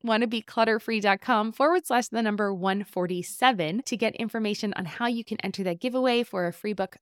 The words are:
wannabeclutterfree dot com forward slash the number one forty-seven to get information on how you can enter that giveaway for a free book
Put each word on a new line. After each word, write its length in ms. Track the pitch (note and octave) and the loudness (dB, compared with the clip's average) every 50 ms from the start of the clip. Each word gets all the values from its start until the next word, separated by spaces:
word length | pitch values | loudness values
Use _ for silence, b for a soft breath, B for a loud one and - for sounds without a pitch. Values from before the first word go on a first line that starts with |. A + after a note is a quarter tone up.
| - | 0
wannabeclutterfree 960 | A3+ A3 A3 A#3+ A3 A#3 A3 - - - A#3 A3+ A3+ G#3+ A3+ - - A3+ G#3+ | 0 2 2 2 0 -2 -6 -6 -4 0 0 2 2 2 0 0 -2 -2 2
dot 180 | G3+ G3+ G3 - | 4 2 2 2
com 320 | - - A#3+ G#3+ G#3+ A3 | 2 0 2 2 2 -2
forward 340 | - - C#4 D#4+ F4+ F4+ - | 0 2 4 4 4 2 2
slash 220 | - A#3+ B3 A#3 | 2 2 2 2
the 140 | - A3 A#3 | 0 -2 0
number 320 | A3+ G#3+ G#3 G#3 G#3 G3 G3 | 0 0 0 0 0 -2 -2
one 320 | F3 F#3 F#3+ F#3+ G3+ G3 | 0 0 0 0 0 -4
forty-seven 960 | - - F#3 F3+ F3 F#3 F3 F3 - - - B3 C4 A#3 F3+ D#3 D#3 F#3+ B3 - | -4 -2 -2 -2 -2 -2 -4 -6 -8 -2 2 4 4 4 4 0 0 -2 -4 -4
to 140 | - A#3+ | -4 -2
get 180 | F#3+ A#3 A3 - | 0 0 -2 0
information 580 | - A#3 G#3+ - A3+ G#3+ G#3 G#3 - A3 G3+ - | -2 -6 -4 -4 -2 -2 -2 -2 -2 -4 -4 -4
on 100 | - F#3 | -4 -8
how 220 | D#3 - - A#3+ | -8 -6 -4 -2
you 180 | A#3+ A#3 A#3 G#3+ | -2 -2 -4 -4
can 120 | - A3 - | -6 -8 -6
enter 220 | - F#3+ - G3 F#3+ | -6 -6 -6 -4 -2
that 180 | F3+ E3+ F3 | -2 -2 -2
giveaway 420 | - B3+ B3 B3+ B3+ B3+ A#3+ A#3+ A#3 | -2 -2 0 2 2 4 4 2 0
for 240 | - - F#3 A3+ | 0 -2 -2 -2
a 60 | B3+ B3+ | -2 -4
free 180 | - - G#3+ | -4 -6 -6
book 240 | G3+ G3 F#3+ - - - | -2 -2 -4 -6 -6 -20